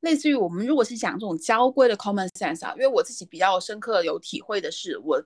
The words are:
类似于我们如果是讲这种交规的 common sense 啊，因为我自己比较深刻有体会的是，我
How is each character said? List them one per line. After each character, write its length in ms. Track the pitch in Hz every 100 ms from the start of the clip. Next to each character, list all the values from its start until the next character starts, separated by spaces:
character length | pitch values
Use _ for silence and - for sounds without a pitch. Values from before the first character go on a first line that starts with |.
类 140 | 330 302
似 140 | 302
于 40 |
我 140 | 277 180
们 180 | 170 233
如 100 | 294
果 80 |
是 140 | 220 233
讲 160 | 185
这 60 | -
种 180 | 214 165
交 320 | - 226 254
规 160 | 262 254
的 120 | 208
common 300 | 208 202 190
sense 360 | - 180 320 -
啊， 80 | -
因 40 |
为 80 | 269
我 160 | 254
自 100 | -
己 120 | - 170
比 120 | 160
较 220 | 185 185
深 180 | - 214
刻 200 | 208 214
有 160 | 165 165
体 220 | - -
会 200 | - 208
的 100 | 160
是， 260 | - 185 147
我 220 | 113 139